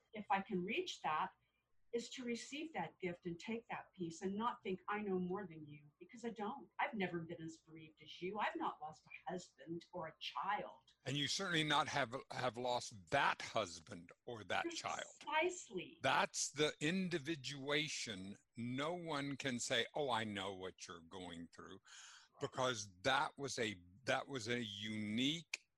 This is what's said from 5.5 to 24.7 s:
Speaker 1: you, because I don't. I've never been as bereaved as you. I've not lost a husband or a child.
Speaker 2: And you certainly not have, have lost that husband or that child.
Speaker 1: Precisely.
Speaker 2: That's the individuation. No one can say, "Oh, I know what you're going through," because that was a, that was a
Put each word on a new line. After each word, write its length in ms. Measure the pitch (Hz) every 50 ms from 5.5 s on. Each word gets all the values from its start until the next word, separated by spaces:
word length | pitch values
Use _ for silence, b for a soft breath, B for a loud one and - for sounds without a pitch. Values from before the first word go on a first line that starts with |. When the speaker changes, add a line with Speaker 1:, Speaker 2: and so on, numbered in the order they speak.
| 160 156 151
Speaker 1:
you, 120 | 147 147 147 - - _
because 260 | _ 180 - - 226 233
I 60 | 233 -
don't. 300 | - 208 220 269 - - - _ -
I've 140 | 262 285 262
never 260 | 196 185 - 170 170
been 220 | 160 160 170 165 160
as 140 | 160 - - _
bereaved 280 | - 156 160 156 156 - _ 160
as 180 | 147 - -
you. 160 | 175 185 208
I've 220 | 214 226 311 339 320
not 160 | 233 180 - -
lost 200 | 156 156 160 - _
a 240 | - - - - 190
husband 500 | 185 180 - - _ - - 165 170 170 - _
or 160 | - 180 160
a 40 | 160 - _
child. 560 | - - - - - 190 208 190 - 107 104 - _ - - _ _
Speaker 2:
And 100 | 131 135
you 100 | 143 143
certainly 360 | 127 - - 196 185 170 160 156
not 240 | 151 147 156 151
have, 220 | 135 - 143 131 113 120 135 - _
have 260 | - 127 123 127 107
lost 360 | 120 123 123 123 120 - - 123 101 87 -
that 320 | - 139 151 175 - -
husband 680 | - - - 117 104 87 82 85 80 - 104 85 85 - - _ _
or 140 | - 120 107 101 90
that 160 | 107 - - 339 339
child. 240 | - - 95 78 - - - - - -
Speaker 1:
Precisely. 720 | 285 294 320 339 370 359 - - - 226 180 151 - - - -
Speaker 2:
That's 460 | 131 135 165 196 - - - - -
the 220 | - 135 151 143 - _
individuation. 1600 | 147 151 180 190 185 175 170 165 131 143 165 147 123 127 143 139 131 143 143 151 156 147 - - - 120 104 92 92 98 98 - _ _ _
No 380 | 113 117 123 127 131 143 160 175
one 420 | 180 170 160 151 139 139 139 139
can 220 | - - 135 123 117
say, 260 | - - 135 117 113 - -
"Oh, 160 | 156 147 131
I 140 | 117 110 113
know 280 | 107 104 98 95 101 98
what 200 | 92 92 92 87 - -
you're 100 | - 87 85 85 82
going 380 | 92 95 90 87 85 82 85 82 -
through," 240 | - 85 80 92 98 B B B B B B B B B B B -
because 480 | 143 135 - - 127 127 123 107 104 101 87 90 101
that 260 | 135 131 139 156 - -
was 200 | - 139 127 -
a, 180 | - 117 107 101 90 87 90 - - -
that 220 | - 131 131 -
was 200 | - 139 131 104 113
a 140 | 120 120 120 107